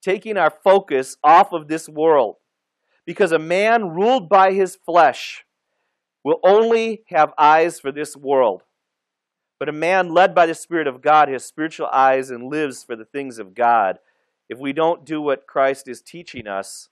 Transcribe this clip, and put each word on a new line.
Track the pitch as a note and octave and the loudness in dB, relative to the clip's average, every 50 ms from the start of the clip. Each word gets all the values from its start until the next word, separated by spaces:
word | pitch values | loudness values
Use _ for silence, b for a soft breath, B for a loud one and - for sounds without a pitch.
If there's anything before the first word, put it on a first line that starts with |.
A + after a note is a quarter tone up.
Taking | - F#3+ F#3 G#3+ - A3 G#3+ G3 | -4 -4 -6 -6 -4 -8 -4 0
our | E3+ D#3 | -2 -2
focus | - - _ G3 F#3+ G3 F#3+ - D3 C3 C3+ - - _ - | -2 0 _ 2 2 2 2 0 -4 -4 -4 -4 -10 _ 2
off | D3 D#3+ D#3+ D#3 - F3+ | 6 6 6 6 4 0
of | E3 D3+ D3 | -10 -8 -8
this | D#3 D#3+ - - | -10 -10 -10 -12
world, | D#3 D3+ D#3 E3 D#3+ C#3+ B2 G#2 F#2 _ _ _ _ _ _ _ _ _ _ _ _ _ _ | -8 -2 0 2 4 4 2 0 -4 _ _ _ _ _ _ _ _ _ _ _ _ _ _
because | - E3+ - G#3 F3+ E3 | -16 -4 -2 -2 0 0
a | D#3+ | -2
man | D#3 D#3+ E3+ F#3+ G3+ A3 A3+ A#3 A3 F3+ | -2 -2 -2 -2 0 0 0 0 -2 -4
ruled | D#3+ E3 G3 A3+ B3+ C4 F#3 | -4 -2 0 0 0 0 0
by | D#3 G3 G3+ F#3+ F#3+ F#3+ | 2 2 4 4 4 2
his | G3 F#3+ F3+ - | 0 -2 -4 -4
flesh | _ _ - E3 F3 D#3+ C#3+ A#2+ - - - - - - _ _ _ _ _ _ _ _ _ _ _ _ _ _ _ _ | _ _ -2 2 4 4 4 2 -2 -12 -16 -16 -18 -20 _ _ _ _ _ _ _ _ _ _ _ _ _ _ _ _
will | C3+ D#3 E3+ - | -4 -4 0 2
only | F#3 G3 G#3+ A3+ A3+ A#3 A3+ A3+ A3+ A3 G#3 _ _ | 4 4 4 2 2 0 -2 -2 -4 -8 -10 _ _
have | F3+ D#3+ D3+ D3+ - | 0 0 0 0 0
eyes | - - - D#3 D#3+ E3 F3 E3 - | 2 4 4 4 4 2 0 -2 -8
for | _ C#3 C#3 | _ -10 -8
this | D3 D3+ D3 - | -8 -10 -10 -12
world. | C#3 C#3+ C3 C#3 C3+ B2+ A2+ G2 F#2 _ _ _ _ _ _ _ _ _ _ _ _ _ _ _ _ _ _ _ _ | -14 -6 -2 0 2 2 2 0 -4 _ _ _ _ _ _ _ _ _ _ _ _ _ _ _ _ _ _ _ _
But | C#3+ C#3+ | -10 -10
a | D3+ | -8
man | D3+ D#3 E3 F#3 F#3+ F#3 F3 D#3+ | -6 -4 -2 0 0 -2 0 2
led | F3 F#3 G3 E3+ | 2 2 2 4
by | F3+ F3 | 2 2
the | E3 E3 | 2 0
Spirit | - - _ E3+ E3 D#3 | -8 -10 _ -6 -4 -4
of | C#3+ B2+ B2+ C3+ | -4 -6 -4 _
God | D3 D3+ D#3 D3+ C#3+ | 2 4 4 4 2
has | C3+ B2 - | 0 -8 -10
spiritual | - _ - D#3 D#3+ D#3 - D#3 - | -12 _ -8 -8 -8 -8 -8 -8 -4
eyes | - C3 C3 C3+ C3 C3+ C3+ C3+ | 0 2 2 2 2 0 -2 -6
and | C3 A#2 A#2+ B2+ | -10 -14 -12 -10
lives | D3 D3+ D#3 C#3+ B2+ - - | -6 -6 -6 -6 -8 -12 -14
for | _ A#2+ | _ -14
the | A2+ A2 | -14 -14
things | _ _ C#3+ C#3 C3+ A#2+ A2+ | _ _ -12 -12 -12 -12 -16
of | G#2 F#2+ F#2 | -16 -18 _
God. | A2 A#2+ A#2+ A#2+ A#2 G#2 F#2+ F#2 - _ _ _ _ _ _ _ _ _ _ | -2 0 2 2 2 2 0 -2 -6 _ _ _ _ _ _ _ _ _ _
If | A2+ A#2+ | -16 -10
we | C3+ C#3 C3+ | -10 -10 -4
don't | D3 D#3+ E3 E3+ E3+ D3+ | -2 -2 -2 -2 -4 _
do | B2+ D#3 D3+ | -10 -10 -6
what | D3+ D3 C3+ B2+ _ | -4 -4 -4 -4 _
Christ | - - D3 C3+ C3+ C3+ C3 - | -10 -4 -2 0 0 -2 -4 -10
is | - B2 A#2 | -18 -18 -18
teaching | _ - - E3+ F3 - - C3 A2+ | _ -20 -20 -20 -20 -18 -18 -18 -12
us | G#2 G2 F#2+ G2 - - - - _ | -10 -10 -10 -10 -10 -16 -20 -20 _